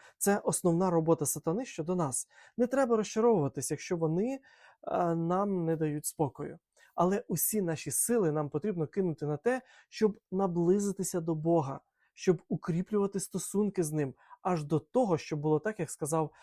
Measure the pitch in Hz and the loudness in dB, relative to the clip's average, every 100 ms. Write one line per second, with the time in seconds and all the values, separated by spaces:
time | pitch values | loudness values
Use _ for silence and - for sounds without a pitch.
0 | - _ 196 202 - - 175 170 190 165 | -20 _ 0 2 0 0 2 2 4 2
1 | 160 160 139 151 165 202 - - 156 185 | 4 2 0 -2 -2 -4 -4 -6 -4 -2
2 | 143 - - - - - 247 269 247 220 | -2 -4 -8 -18 -12 -2 0 2 2 2
3 | 202 220 233 202 135 143 - 147 - 170 | 0 2 4 4 2 -2 -4 -6 -4 -2
4 | 160 170 240 269 - - - _ - 185 | 0 0 0 -4 -12 -20 -20 _ -6 -2
5 | 175 165 165 185 202 185 165 160 156 147 | 0 0 0 0 0 0 0 0 0 -2
6 | - - 143 - 156 165 _ _ - - | -6 -2 -4 -2 -12 -12 _ _ -8 0
7 | 180 202 - - - 214 170 151 147 - | 2 0 -2 -2 0 0 -2 -2 -4 -4
8 | - 233 165 151 147 147 208 175 147 196 | 0 2 2 0 -2 -2 -2 -2 -2 -2
9 | 180 151 147 147 240 254 - - _ - | -2 -2 -4 -2 -2 -2 -6 -20 _ 0
10 | 214 - _ 185 190 175 170 202 202 190 | 0 0 _ -2 0 2 4 4 2 -2
11 | 180 180 165 156 165 170 135 139 - _ | -4 -2 -2 0 2 2 2 -6 -14 _
12 | _ - 190 170 - 175 - 165 185 208 | _ -2 0 0 -2 -4 -2 -2 0 0
13 | 196 202 - 185 - 196 208 196 151 156 | 0 -2 -6 -8 -4 0 0 0 -2 -2
14 | 135 - - - 190 170 147 156 - 254 | -2 -6 -20 -8 -2 -2 0 -2 0 0
15 | 220 156 - 151 156 151 214 214 151 - | 2 0 -2 -4 0 0 0 -4 -8 -6
16 | 147 160 151 - | -2 -2 -2 -6